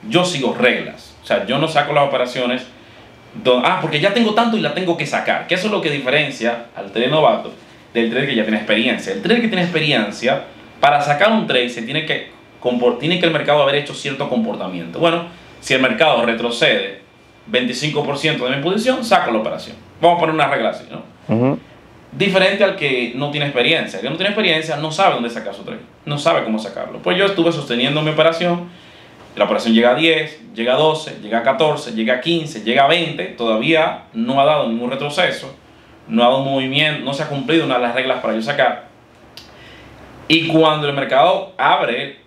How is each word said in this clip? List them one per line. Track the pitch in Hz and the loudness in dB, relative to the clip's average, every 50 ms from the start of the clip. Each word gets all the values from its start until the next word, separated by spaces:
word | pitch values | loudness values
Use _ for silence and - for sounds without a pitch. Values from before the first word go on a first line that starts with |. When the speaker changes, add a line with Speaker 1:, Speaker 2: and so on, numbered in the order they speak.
| - 107 | -10 0
Speaker 1:
Yo | 110 175 180 | 0 2 2
sigo | - - 135 131 120 - | 2 -2 -2 -2 -2 -2
reglas. | - 123 123 113 95 - - - - - - - - - | 2 2 2 2 2 -4 -10 -12 -16 -20 -20 -20 -20 -4
O | - | -2
sea, | 113 101 98 | -2 -2 0
yo | 98 123 147 | -2 -2 -2
no | 160 151 | 0 0
saco | - 147 143 147 151 | 0 0 0 2 2
las | 143 143 - | 2 2 2
operaciones | 117 127 123 123 - 135 123 123 123 127 - - - - - - - - - - - - - - - - - | 2 -2 -2 -2 -2 -4 -2 -2 -2 -4 -6 -10 -20 -20 -20 -20 -20 -20 -20 -20 -20 -20 -20 -18 -18 -4 2
don-, | 127 123 123 123 | 2 2 4 4
ah, | 156 185 190 | 0 0 0
porque | - 151 151 151 | -2 -2 -2 0
ya | 147 196 196 | 0 2 2
tengo | 240 233 214 214 | 2 2 2 2
tanto | 220 233 233 220 202 | 2 2 2 2 0
y | |
la | 160 147 - | -2 -2 -2
tengo | - 185 175 170 - | -2 -2 -2 -2 -2
que | 156 | -2
sacar. | 143 - - - - 98 80 - - | -4 -2 -4 -2 0 -2 -2 -2 -2
Que | 165 | -4
eso | 185 180 214 | -2 -2 -2
es | |
lo | 208 190 | -2 -2
que | 165 160 | -2 -2
diferencia | 143 143 135 127 131 151 151 139 - - - - - - - - - | -4 -2 -2 0 0 0 0 -2 -4 -4 -4 -4 -4 -4 -8 -14 -14
al | 98 98 98 | -14 -14 -8
trade | - 113 120 127 | -4 -2 -2 0
novato | 147 160 151 123 107 - - - - - - - - - - - - | 2 2 4 4 2 2 -4 -10 -14 -18 -20 -20 -20 -20 -20 -6 -2
del | 117 113 113 | -2 -2 0
trade | 113 127 143 143 | 0 -2 -2 0
que | 135 | 0
ya | 113 107 | -2 0
tiene | 107 107 104 | 0 -2 -4
experiencia. | - - 107 107 117 123 107 92 - 95 95 | 0 0 0 0 2 0 -2 -2 -4 -6 -6
El | 98 | -4
trade | - 175 226 240 | 0 0 2 2
que | 240 220 | 2 0
tiene | 185 180 175 | 0 0 -2
experiencia, | - 165 160 151 151 143 117 107 101 104 - 117 120 139 - - - - - - - - - | 0 0 -2 0 0 0 0 0 -2 -6 -4 -2 0 0 -2 -4 -10 -18 -20 -20 -20 -6 2
para | - 143 147 143 | 2 4 4 4
sacar | 143 151 147 143 190 214 | 2 0 2 2 4 2
un | 226 214 180 156 | 2 2 0 0
trade, | 135 127 123 120 | 0 0 0 0
se | - - 113 | -4 -8 -8
tiene | 113 139 156 156 | -6 -6 -6 -4
que | 151 147 120 - - - - - - - - | -4 -6 -6 -6 -12 -20 -20 -20 -20 -20 -6
compor-, | - 123 123 120 123 123 120 120 | -4 -4 -2 2 2 0 0 0
tiene | 135 156 180 175 | -2 -2 0 2
que | 175 165 | 2 0
el | |
mercado | 160 147 139 143 147 147 143 | 0 0 0 2 2 4 4
haber | 139 143 | 2 2
hecho | 147 143 - 135 | 0 -2 -4 -10
cierto | - - 139 135 131 143 123 | -10 -8 -8 -6 -6 -4 -2
comportamiento. | 127 117 110 110 104 95 95 92 92 85 - - - - | -2 -2 -2 -2 -4 -6 -8 -8 -8 -8 -10 -8 -4 0
Bueno, | 156 170 165 175 170 - - - - - - - | 0 2 2 0 -4 -8 -14 -20 -20 -20 -20 -18
si | - - 135 | -4 0 0
el | 131 | 2
mercado | 131 127 113 110 160 151 135 117 117 | 2 2 2 4 4 4 4 2 2
retrocede | 117 117 113 117 120 117 - 160 147 113 101 98 - - - - - _ _ - _ _ - - - | 0 0 -2 -2 -4 -2 2 2 2 2 2 -2 -6 -10 -14 -20 -20 _ _ -20 _ _ -20 -16 -4
veinticinco | 98 123 123 123 - - 147 151 147 147 127 | -2 -2 -2 -2 -4 -4 -4 -2 -2 -2 -2
por | - 143 139 | -2 -4 -2
ciento | - 156 143 - 123 123 | -2 -2 -2 -2 -2 -2
de | 135 143 | -2 -2
mi | 143 | -2
posición, | 170 190 214 214 254 254 214 220 | -2 -2 0 0 0 0 -2 0
saco | - 196 175 151 127 | 2 2 2 2 2
la | 117 107 | -2 -2
operación. | - - - - - - - - - - - - | -2 -2 -6 -8 -10 -14 -18 -20 -20 -20 -12 2
Vamos | - 170 175 160 | 4 4 4 4
a | |
poner | 165 160 160 | 2 0 2
una | 156 143 135 | 0 0 0
regla | 147 127 113 104 | 0 -2 -2 -2
así, | - - - - | -4 -4 -12 -14
¿no? | - - - - - - - - - | -16 -16 -16 -18 -20 -20 -6 -2 0
Speaker 2:
Ujú. | 113 120 131 143 - - - - - - - - - - - | 2 2 0 0 -2 -6 -16 -20 -20 -20 -20 -20 -20 -20 -18
Speaker 1:
Diferente | - 135 190 196 180 190 185 190 202 202 208 | -4 -2 -2 2 4 4 4 4 4 2 2
al | 190 185 | 2 2
que | - 151 139 131 123 123 113 - | 0 -2 -2 0 0 -2 -4 -4
no | 135 143 143 | -4 -6 -4
tiene | 147 151 147 | -4 -4 -4
experiencia. | 143 139 123 123 143 165 151 113 107 - 95 | -2 0 0 2 2 2 0 0 -4 -8 -8
El | 101 | -6
que | 131 | -6
no | 156 165 | -4 -2
tiene | 190 202 | -2 -2
experiencia | 208 220 202 185 160 160 156 143 156 147 | 0 0 2 2 2 0 0 -4 -4 -4
no | 156 156 | -4 -6
sabe | 151 - 196 185 143 | 0 2 2 2 2
dónde | 123 117 117 | 0 -4 -6
sacar | 110 117 110 101 95 | -6 -8 -10 -10 -12
su | - - | -10 -12
trade, | - - - - - - - _ | -12 -12 -12 -14 -18 -20 -16 _
no | - 147 139 | -6 -6 0
sabe | - 165 165 143 127 | 0 2 2 2 0
cómo | 110 110 110 | -2 -4 -4
sacarlo. | - 101 - - - - - - | -4 -6 -8 -8 -10 -10 -10 -6
Pues | - 175 180 180 | -2 -2 2 2
yo | 196 | 2
estuve | 196 - - 165 170 | 2 2 2 2 2
sosteniendo | 170 147 143 - 120 120 127 143 143 151 | 2 0 -4 -4 -2 0 0 0 0 0
mi | 156 156 | 0 0
operación, | 151 160 156 165 165 165 175 175 175 175 175 - - - - - - - - - - - - - - | 2 4 4 4 4 2 0 0 -2 -2 -4 -10 -16 -20 -20 -20 -20 -20 -20 -20 -20 -20 -20 -18 -2
la | - 104 | 0 0
operación | 98 107 92 - 113 113 | 2 2 0 2 4 4
llega | 113 117 120 | 6 6 6
a | - | 4
diez, | 143 160 165 160 156 151 - - - - - 98 | 4 4 2 2 2 0 -6 -10 -18 -20 -18 -8
llega | 107 117 120 127 | -4 0 0 2
a | 143 | 4
doce, | 151 156 156 151 - - - - | 4 2 2 0 -6 -10 -14 -14
llega | 104 104 110 120 | -10 -4 -4 0
a | 117 | 2
catorce, | 135 131 - 165 151 143 - - 123 110 | 0 2 2 2 2 2 -2 -6 -8 -4
llega | 110 113 113 127 | -4 0 0 0
a | 127 | -2
quince, | - 165 170 165 151 - - 110 104 | 0 -2 -2 -2 -2 -6 -10 -8 -4
llega | 110 123 135 139 | 0 4 4 6
a | 143 | 6
veinte, | 160 175 165 151 147 - - | 4 2 0 -2 -4 -6 -8
todavía | - - - 120 113 110 110 123 151 165 156 156 - - - - - - | -8 -6 -6 -2 0 0 0 2 2 2 2 2 0 -2 -6 -14 -12 -6
no | 113 113 123 135 139 | -6 -4 0 2 4
ha | 139 | 4
dado | 147 151 147 131 117 | 4 4 2 0 -2
ningún | 113 117 120 123 | -2 -4 -4 -4
retroceso, | 135 135 143 147 143 - 180 151 117 - - 135 - - - - - - - - - - - - | -4 -4 -6 -6 -2 0 0 0 0 -4 -10 -14 -18 -18 -20 -20 -20 -20 -20 -20 -20 -20 -14 -2
no | 113 113 120 | 2 4 6
ha | 120 | 6
dado | 131 135 | 6 4
un | 139 135 | 0 0
movimiento, | 139 135 131 131 135 143 156 156 147 139 120 | 0 0 -2 0 2 2 2 2 0 -4 -6
no | 131 139 | -6 -6
se | 139 151 | -6 -6
ha | 139 | -6
cumplido | 143 139 131 123 160 165 151 | -6 -6 -2 2 2 2 2
una | 135 127 | 2 0
de | 123 | 0
las | 123 117 117 | 0 0 0
reglas | 131 127 131 127 117 | -2 0 0 -2 -2
para | - 113 110 | -2 -2 -2
yo | 113 | -2
sacar. | 113 131 139 135 131 120 - - - - - - - _ - - - - - - - - - - - - - - - - - - - - - - - - | -2 -4 0 2 2 0 0 -4 -12 -20 -20 -20 -20 _ -20 -20 -20 -20 -20 -20 -20 -20 -20 -20 -20 -20 -20 -20 -20 -20 -20 -20 -20 -20 -20 -20 -2 0
Y | 156 165 156 160 | 0 2 2 2
cuando | 156 160 160 156 151 151 147 143 | 4 6 6 6 4 2 0 -2
el | 139 | -2
mercado | 139 135 117 127 135 151 175 190 - - - - - | -2 -2 2 4 4 6 6 4 2 -2 -8 -6 -2
abre | 131 147 170 185 175 123 117 131 143 139 - - _ | 2 2 2 2 2 -2 -2 -4 -6 -8 -12 -18 _